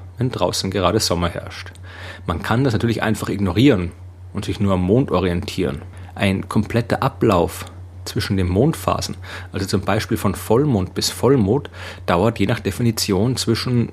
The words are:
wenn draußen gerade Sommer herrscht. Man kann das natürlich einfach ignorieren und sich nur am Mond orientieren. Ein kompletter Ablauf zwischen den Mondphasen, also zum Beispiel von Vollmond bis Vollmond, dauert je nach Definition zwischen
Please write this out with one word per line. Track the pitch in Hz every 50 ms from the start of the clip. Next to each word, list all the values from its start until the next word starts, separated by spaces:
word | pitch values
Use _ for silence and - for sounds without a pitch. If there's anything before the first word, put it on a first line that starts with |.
| - - -
wenn | - 120 131
draußen | - 107 90 90 85 - - 95
gerade | 95 104 90 87 95 110
Sommer | - - 90 85 87 85
herrscht. | - - - - - - 92 - - - - - - - - - - - -
Man | - 85 85
kann | - - 113 120 139
das | 135 117
natürlich | - - 117 110 - -
einfach | 110 110 - - -
ignorieren | 92 98 101 92 85 104 123 143 123 92 87 87 - - - - - - - - -
und | - -
sich | - 95 -
nur | 101 98 95
am | 90
Mond | 90 90 104 127 139 -
orientieren. | - 92 92 92 87 87 87 - - - 90 67 69 73 - - - - - - -
Ein | - 104 98 95 95 92 -
kompletter | - 110 101 - - 117 - - - - -
Ablauf | 131 - - 127 117 98 87 85 87 - - - - - - - - - - -
zwischen | - - - - - 104
den | 95 90 87
Mondphasen, | 90 98 127 160 151 - - - 90 - - - - - - - - - - -
also | - 104 98
zum | 98 - 98
Beispiel | 95 - 98 107 - - 117
von | 104 - 104 92
Vollmond | - - - 110 123 151 151 123 98 92 - -
bis | 87 - -
Vollmond, | - - - 120 139 135 101 92 117 147 - - - - - - - - -
dauert | - 90 85 98 117 113 -
je | 98
nach | 107 123 -
Definition | - 101 98 - 123 117 104 - - - 98 92 107 127 127
zwischen | - - - 113 - - 127 123 120 113 -